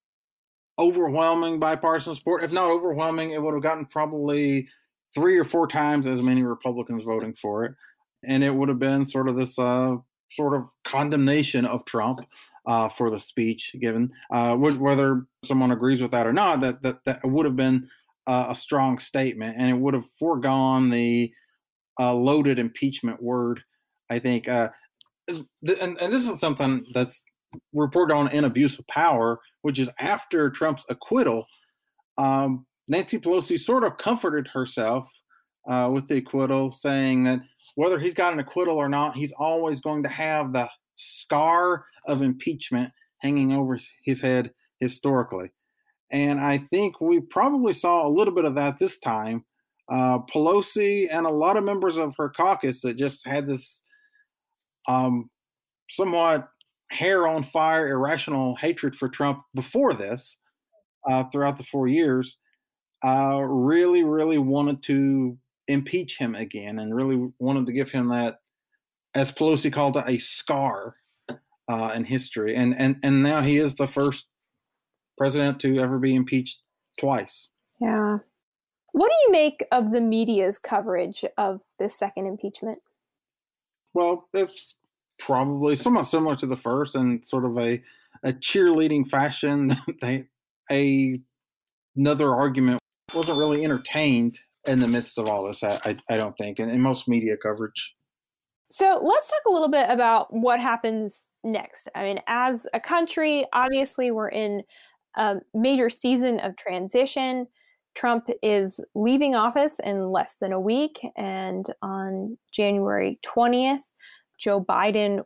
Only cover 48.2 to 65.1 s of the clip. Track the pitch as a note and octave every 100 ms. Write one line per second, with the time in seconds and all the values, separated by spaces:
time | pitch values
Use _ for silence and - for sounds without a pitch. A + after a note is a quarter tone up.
48.2 | G3+ F3+ D#3 C#3 C#3+ C#3 F#3+ - - A2
49.2 | A2 A2+ - _ _ _ - C3 B2+ B2
50.2 | B2+ D3+ D#3 G3+ G3 G#3+ G3+ G3+ F3+ D#3+
51.2 | E3 D3+ E3 G#3 G3 G3+ F#3 D#3+ D3+ C3+
52.2 | C#3+ - F3+ F#3+ C3+ B2+ B2+ A#2 C#3 -
53.2 | C3 C#3+ C#3+ C3 - - _ _ _ _
54.2 | _ _ _ _ _ _ - B2+ B2+ B2
55.2 | A#2 _ _ _ _ _ - - F#3+ E3+
56.2 | E3 D#3 - _ _ _ - - F3 F#3+
57.2 | E3 D#3+ C3+ E3 D#3+ D#3+ D3 C3 C#3 D#3
58.2 | - C#3 B2+ B2 D#3 E3+ C#3 - C3 -
59.2 | C#3+ C#3 - C3+ - A#3+ C4+ A#2 G2+ B2
60.2 | - - _ _ _ _ _ _ C#3 C3
61.2 | B2+ C#3+ C#3+ C#3 - C#3+ B2+ D3+ D#3 B2+
62.2 | B2+ - _ _ _ _ _ - C3 C3+
63.2 | C3+ C#3 C3+ C3+ C3 E3+ F3+ F3 D#3+ D#3
64.2 | D#3+ D#3 C3 C#3 C#3+ C#3+ - C#3 C#3